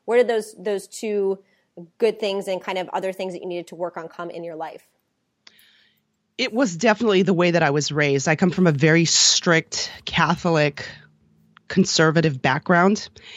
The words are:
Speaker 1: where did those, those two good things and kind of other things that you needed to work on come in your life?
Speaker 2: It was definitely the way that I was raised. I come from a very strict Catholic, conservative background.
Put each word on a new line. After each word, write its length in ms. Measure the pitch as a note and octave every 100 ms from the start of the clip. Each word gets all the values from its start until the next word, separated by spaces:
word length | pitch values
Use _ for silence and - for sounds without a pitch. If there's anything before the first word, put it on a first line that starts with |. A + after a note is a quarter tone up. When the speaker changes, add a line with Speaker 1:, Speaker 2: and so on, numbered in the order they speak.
Speaker 1:
where 140 | - A#3+
did 100 | A#3
those, 260 | A3 G#3+ -
those 280 | G#3 G3 G3
two 520 | - A3+ G#3 G3 F#3+ _ _ _ - E3+ -
good 220 | A3 G#3+
things 280 | G#3 G3 G3
and 120 | F3+
kind 140 | G3+ F#3
of 100 | F3+
other 220 | - F#3+
things 200 | F#3 F#3+
that 80 | F3
you 80 | F#3
needed 180 | F3 E3+
to 60 | E3
work 200 | F3 E3+
on 120 | E3
come 200 | - F3
in 140 | E3
your 120 | E3+ D#3+
life? 300 | D#3+ - _ _ _ _ _ _ _ _ _ _ _ _ _ _ _ -
Speaker 2:
It 160 | B3
was 240 | A3 B3+ E3
definitely 460 | A#3+ G#3+ A#3 F#3+
the 120 | F#3
way 180 | E3+ F3
that 100 | E3+
I 80 | D3+
was 220 | D3 C#3
raised. 340 | D3+ D3 C#3 E3
I 60 | D#3
come 140 | F#3
from 160 | F#3 F3+
a 60 |
very 320 | C#3+ D#3+ E3
strict 840 | D#3+ - - - - D#3+ - - - -
Catholic, 840 | - - D#3 E3+ F3 D#3+ D3 C#3+ - - _ _ _ _ _ _ -
conservative 720 | - F3+ - D#3+ D#3+ D#3+ C3
background. 680 | C3+ C#3 - F3 F#3+ G#3+ - - -